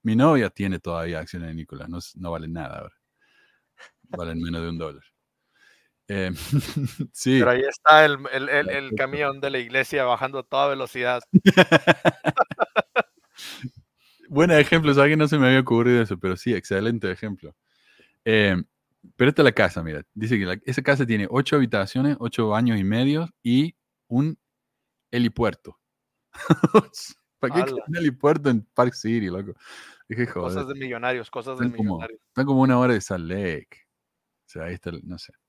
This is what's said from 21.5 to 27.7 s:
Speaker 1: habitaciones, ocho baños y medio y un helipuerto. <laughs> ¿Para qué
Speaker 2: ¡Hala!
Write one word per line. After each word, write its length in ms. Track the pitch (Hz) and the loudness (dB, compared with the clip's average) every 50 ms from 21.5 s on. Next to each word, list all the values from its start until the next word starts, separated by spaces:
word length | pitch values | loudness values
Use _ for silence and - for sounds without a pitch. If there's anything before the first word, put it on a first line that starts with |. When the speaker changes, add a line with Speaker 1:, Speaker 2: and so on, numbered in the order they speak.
| 160 | 2
Speaker 1:
habitaciones, 600 | 143 131 113 - 104 98 98 - 131 131 147 143 - | 2 2 2 0 -2 -2 -2 -2 -2 0 0 -2 -2
ocho 280 | 120 117 - - 113 107 | -6 -6 -2 -2 0 0
baños 300 | 104 110 120 120 113 104 | 2 2 2 2 0 0
y 60 | 95 | 0
medio 440 | 95 107 117 127 139 147 156 170 165 _ _ | 0 0 0 0 0 0 -2 -4 -8 _ _
y 320 | _ 117 120 131 147 170 _ _ _ _ _ _ _ _ | _ 0 2 2 2 0 _ _ _ _ _ _ _ _
un 300 | 117 123 143 160 - _ _ _ _ _ _ _ _ _ _ _ _ _ _ _ | -2 -2 0 -2 -4 _ _ _ _ _ _ _ _ _ _ _ _ _ _ _
helipuerto. 680 | - 120 120 113 - - 120 104 90 _ _ - - _ _ _ _ _ _ _ _ _ _ _ | -2 -2 -2 -2 0 0 -2 -2 -2 _ _ -20 -20 _ _ _ _ _ _ _ _ _ _ _
<laughs> 600 | - - - - 165 - - - - 220 - - _ - - - - _ _ _ _ _ | -18 -16 0 0 0 2 2 4 4 4 4 4 _ -16 -16 -16 -20 _ _ _ _ _
¿Para 140 | - 123 139 | -6 -2 0
qué 60 | 175 | -2
Speaker 2:
¡Hala! 220 | 190 135 | -2 -2